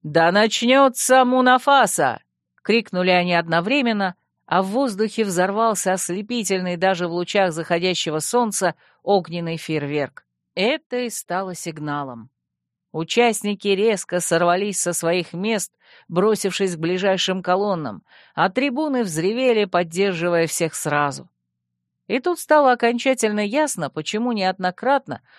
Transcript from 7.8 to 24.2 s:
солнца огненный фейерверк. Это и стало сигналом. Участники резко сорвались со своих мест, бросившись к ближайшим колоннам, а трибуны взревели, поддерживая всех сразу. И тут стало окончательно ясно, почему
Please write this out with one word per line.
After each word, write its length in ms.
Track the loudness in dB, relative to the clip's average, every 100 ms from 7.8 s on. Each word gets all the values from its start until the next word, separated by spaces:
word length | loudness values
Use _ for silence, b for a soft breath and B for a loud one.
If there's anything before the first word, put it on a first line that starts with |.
| 0 -2 -2 -4
солнца 560 | 0 0 0 0 -2 b b b
огненный 540 | 0 0 0 -6 -6 -6
фейерверк. 680 | -4 -4 -2 -4 -4 -8 _ _ _
Это 440 | -2 -2 -2 _ -6
и 120 | -6
стало 460 | -8 -6 -6 -6 -8
сигналом. 760 | -10 -8 -6 -6 -6 -12 -18 _ _ _ _ _ _
Участники 760 | -8 -2 2 2 0 -4 -4 -2
резко 540 | 2 2 0 -2 -4
сорвались 600 | 0 2 2 2 -2 -4
со 120 | -4
своих 400 | -2 -2 -2 -4
мест, 400 | -6 -4 -4 -6 b b b b
бросившись 720 | 0 2 2 -2 -2 -4 -2
к 20 |
ближайшим 640 | -2 0 0 0 -2 -4
колоннам, 600 | 0 0 0 -2 -6 -10 b b b -2
а 120 | 0
трибуны 540 | 0 -2 -2 -2 -2
взревели, 640 | -2 -2 -2 2 2 2
поддерживая 840 | 2 0 -2 -2 -2 0 0 2 0
всех 300 | -2 -4 -4
сразу. 520 | -2 0 0 -4 -16 _ _ _ _ _ _ _ -4
И 140 | -2
тут 180 | -2 -4
стало 320 | 2 4 6
окончательно 760 | 4 2 0 0 0 0 0
ясно, 460 | -2 0 -2 -2 -6
почему 400 | -6 -6 -4